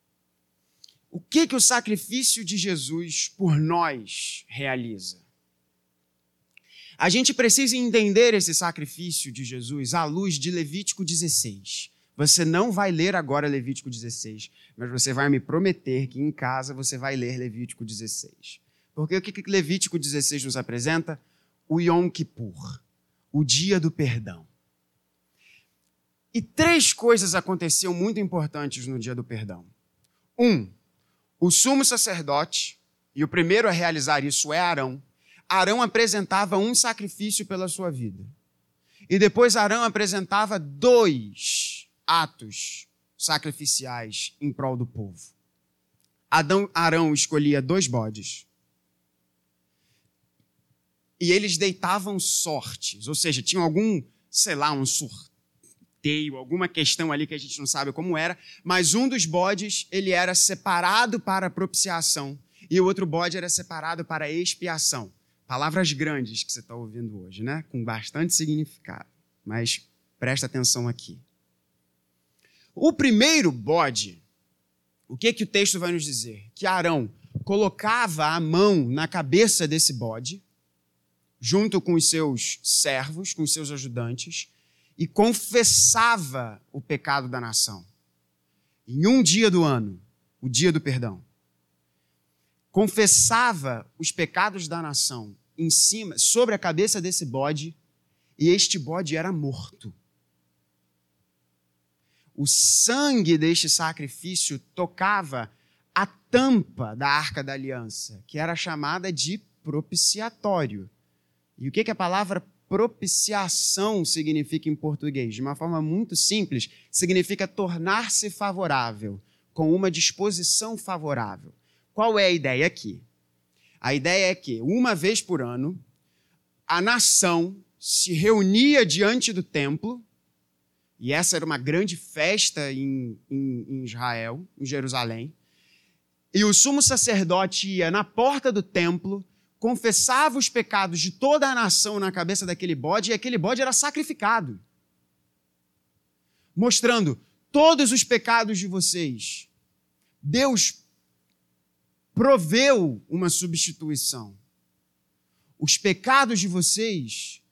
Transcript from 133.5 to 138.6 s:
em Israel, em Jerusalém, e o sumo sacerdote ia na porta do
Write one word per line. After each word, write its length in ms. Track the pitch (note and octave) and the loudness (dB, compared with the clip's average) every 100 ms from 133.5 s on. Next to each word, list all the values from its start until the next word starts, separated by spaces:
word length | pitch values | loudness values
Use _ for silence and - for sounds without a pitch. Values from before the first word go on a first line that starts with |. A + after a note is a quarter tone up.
| B2 - | -6 -8
em 140 | C3+ | -10
Israel, 640 | B2 A#2+ B2 A#2 A2+ B2 F#3 - | -10 -6 -4 -4 -6 -10 -16 -12
em 80 | C3+ | -6
Jerusalém, 640 | C#3 C3 B2+ A#2 A2+ C#3+ - _ _ _ _ _ _ _ _ _ | -4 -4 -4 -4 -6 -12 -16 _ _ _ _ _ _ _ _ _
e 100 | G3 | 2
o 80 | G#3 | 4
sumo 300 | G3+ C#4 C#4+ | 6 4 4
sacerdote 880 | - B3+ A#3+ G3+ F3 F3+ F#3+ - G3 | 2 2 2 2 2 2 0 -2 -4
ia 220 | F#3 E3+ | -2 0
na 140 | G3+ | 0
porta 480 | - - B3+ C#4+ C4 | -2 2 2 2 0
do 100 | G3+ | -2